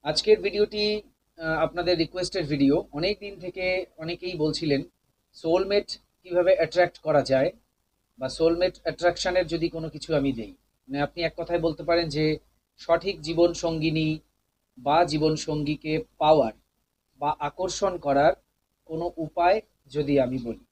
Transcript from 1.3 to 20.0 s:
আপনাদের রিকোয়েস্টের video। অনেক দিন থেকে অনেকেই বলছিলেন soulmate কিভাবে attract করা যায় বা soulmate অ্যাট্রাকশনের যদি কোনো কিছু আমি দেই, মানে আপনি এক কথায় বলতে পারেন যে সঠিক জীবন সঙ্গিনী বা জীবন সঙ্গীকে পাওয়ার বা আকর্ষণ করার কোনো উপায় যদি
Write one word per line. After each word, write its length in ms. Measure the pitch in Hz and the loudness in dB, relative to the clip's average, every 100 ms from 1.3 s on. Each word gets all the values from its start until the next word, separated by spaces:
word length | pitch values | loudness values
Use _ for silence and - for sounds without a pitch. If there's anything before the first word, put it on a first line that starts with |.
| - 160 160 156 | -10 -4 -2 -2
আপনাদের 300 | 175 170 175 | -2 -2 0
রিকোয়েস্টের 420 | 160 180 180 196 151 | -2 -4 -6 -4 -4
video। 240 | 143 139 156 - 147 | 2 4 4 0 -4
অনেক 180 | 175 208 | -4 -4
দিন 100 | 208 - | -8 -12
থেকে 220 | 180 185 185 185 180 - | -12 -6 -2 -2 -6 -10
অনেকেই 320 | 160 170 175 170 | -10 -8 -8 -2
বলছিলেন 380 | 151 143 160 139 - _ _ _ _ - | -2 -2 0 0 -2 _ _ _ _ -8
soulmate 460 | 160 175 190 202 - - _ _ | 0 2 2 0 -2 -14 _ _
কিভাবে 300 | 180 175 180 185 | -4 0 4 4
attract 380 | 160 175 175 - 156 | 2 2 2 0 0
করা 160 | 147 131 | 0 2
যায় 180 | 131 151 - _ _ _ _ _ _ | 2 2 -2 _ _ _ _ _ _
বা 80 | 131 - | -10 0
soulmate 380 | 165 170 185 - | 2 2 0 -2
অ্যাট্রাকশনের 600 | - 160 175 175 185 180 170 | -8 0 0 0 -2 0 0
যদি 140 | 165 165 160 | -2 -4 -4
কোনো 120 | 160 151 | -10 -10
কিছু 140 | - 156 | -2 0
আমি 120 | 139 117 | 0 -4
দেই, 140 | 104 90 _ _ _ | -8 -16 _ _ _
মানে 120 | 139 143 | -6 -4
আপনি 140 | 170 | -4
এক 100 | 165 - | -6 -6
কথায় 220 | 165 175 165 | -4 -2 -2
বলতে 180 | 151 156 | -4 0
পারেন 160 | 170 165 147 | 0 0 -2
যে 100 | 156 151 _ _ _ _ - | -2 -2 _ _ _ _ -2
সঠিক 300 | 170 185 170 151 | 0 0 -8 -6
জীবন 220 | 165 170 170 | 2 2 2
সঙ্গিনী 440 | 170 160 156 160 156 156 _ _ _ _ _ - | -4 -2 -2 0 -2 -4 _ _ _ _ _ -8
বা 200 | 127 156 170 | 0 2 4
জীবন 220 | 151 156 156 - | 2 0 0 -4
সঙ্গীকে 460 | 151 147 151 156 156 160 _ | -4 -4 -4 -4 -4 -6 _
পাওয়ার 320 | 156 156 117 - _ _ _ _ _ _ | 4 4 4 -2 _ _ _ _ _ _
বা 80 | 143 139 143 | -6 -4 -6
আকর্ষণ 460 | - 185 - 196 180 147 | -6 -6 -2 -2 -2 0
করার 280 | 139 151 185 _ _ _ _ _ | 4 4 2 _ _ _ _ _
কোনো 160 | 160 170 - 220 | -6 -6 -6 -8
উপায় 320 | - 170 214 - _ _ | 0 2 2 -2 _ _
যদি 180 | 139 | -6